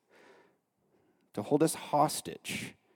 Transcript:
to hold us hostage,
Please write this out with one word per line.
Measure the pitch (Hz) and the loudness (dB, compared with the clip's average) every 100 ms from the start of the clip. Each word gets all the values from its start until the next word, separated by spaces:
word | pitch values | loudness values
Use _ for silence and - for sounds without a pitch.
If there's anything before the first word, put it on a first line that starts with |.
| _ _ - - _ _ _ _ _ _ _ _ _ | _ _ -20 -20 _ _ _ _ _ _ _ _ _
to | - | -8
hold | 104 147 | 0 2
us | 160 | 2
hostage, | - - 143 147 - - - - - - - _ | 0 0 4 4 2 -8 -12 -10 -10 -10 -14 _